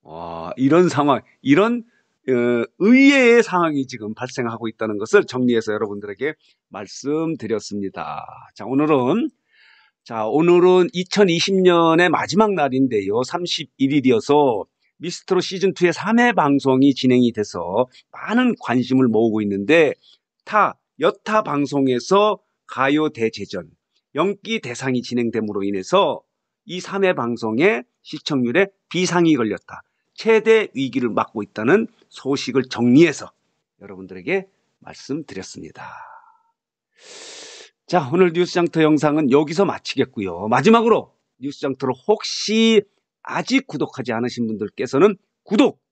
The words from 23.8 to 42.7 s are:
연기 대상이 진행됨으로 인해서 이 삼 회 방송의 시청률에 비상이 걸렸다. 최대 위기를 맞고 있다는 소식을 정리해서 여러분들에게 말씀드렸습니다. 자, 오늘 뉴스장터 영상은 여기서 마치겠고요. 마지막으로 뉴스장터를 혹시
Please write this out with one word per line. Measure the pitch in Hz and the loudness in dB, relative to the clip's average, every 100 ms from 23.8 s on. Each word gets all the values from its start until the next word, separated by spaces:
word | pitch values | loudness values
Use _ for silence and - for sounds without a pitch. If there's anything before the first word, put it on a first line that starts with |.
| _ _ _ 139 | _ _ _ -4
연기 | 180 202 - 226 | -2 -4 -6 -8
대상이 | - 117 135 127 | -6 -8 -4 -4
진행됨으로 | - 120 117 113 107 101 | -4 -4 -2 -4 -6 -6
인해서 | 98 98 92 185 165 117 _ _ _ _ - | -4 -6 0 0 0 -4 _ _ _ _ -14
이 | 180 | -12
삼 | - 196 | -8 -2
회 | 190 | 0
방송의 | 180 120 117 113 113 185 233 - _ | 0 -4 -4 -4 0 0 0 -8 _
시청률에 | - 156 - 139 120 160 196 _ _ | -16 -14 -4 -2 0 0 -2 _ _
비상이 | - 180 170 165 143 | -4 0 2 2 2
걸렸다. | 110 92 - - _ _ _ - | 0 -4 -12 -20 _ _ _ -6
최대 | 220 220 220 220 - | 2 2 4 2 2
위기를 | - 131 127 120 | -6 -4 -2 -2
맞고 | 101 107 113 | -2 -4 -6
있다는 | 104 - 113 202 233 _ _ | -8 -4 2 2 2 _ _
소식을 | - 131 139 - 127 | -10 -4 -4 -2 -4
정리해서 | 127 - 120 127 165 - 95 _ _ _ _ _ | -4 -2 4 6 6 2 -14 _ _ _ _ _
여러분들에게 | 98 95 95 92 95 190 185 _ _ _ | -20 -18 -16 -12 -6 -6 -6 _ _ _
말씀드렸습니다. | - 80 - 147 - 95 92 - 80 - - - - - _ _ _ _ _ _ _ _ - - - - - - - _ - | -20 -20 -10 -10 -8 -14 -14 -16 -18 -18 -20 -18 -20 -20 _ _ _ _ _ _ _ _ -20 -20 -20 -20 -20 -20 -20 _ -2
자, | 175 131 | -2 0
오늘 | 175 180 | 2 2
뉴스장터 | 165 175 180 170 160 | 2 0 0 0 2
영상은 | 151 151 151 151 143 | 2 4 2 2 4
여기서 | 139 151 170 | 2 2 0
마치겠고요. | 185 - - 135 120 - 95 85 107 | -2 -2 -8 -4 -4 -4 -6 -6 0
마지막으로 | 123 156 226 233 185 - _ _ _ | 2 4 4 4 -2 -8 _ _ _
뉴스장터를 | 135 139 143 131 131 127 - | -14 -8 -8 -4 -6 -6 -2
혹시 | 208 - - - 220 226 | -2 -4 -8 -2 2 4